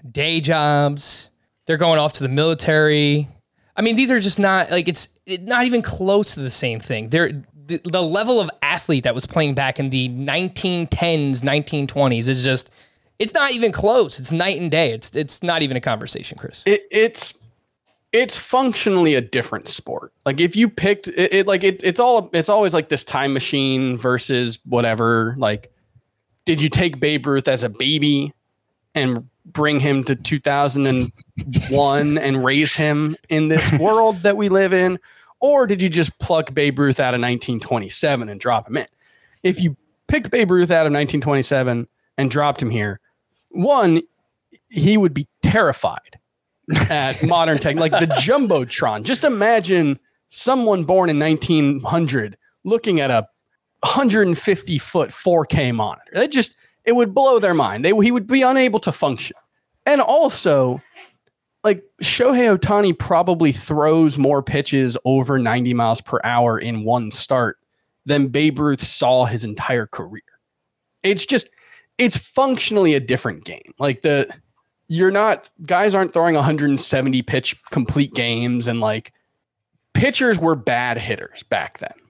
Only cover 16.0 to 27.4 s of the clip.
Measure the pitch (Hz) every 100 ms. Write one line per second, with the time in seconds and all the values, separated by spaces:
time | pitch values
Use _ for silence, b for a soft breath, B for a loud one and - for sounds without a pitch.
16 | - - - - - - 196 202 - 208
17 | 226 226 - - _ _ _ _ _ _
18 | _ 226 254 - - 254 262 - 220 190
19 | 160 135 117 127 - 110 - - - -
20 | - _ - 135 170 202 226 - 196 202
21 | 190 - 180 190 196 190 190 190 - 170
22 | 247 233 180 170 160 208 202 165 156 143
23 | - 139 139 135 - 143 135 131 131 123
24 | 123 127 - 127 120 113 - 120 120 110
25 | 117 117 113 131 113 104 - _ _ _
26 | _ _ _ _ - 160 151 - 180 135
27 | 147 151 131 139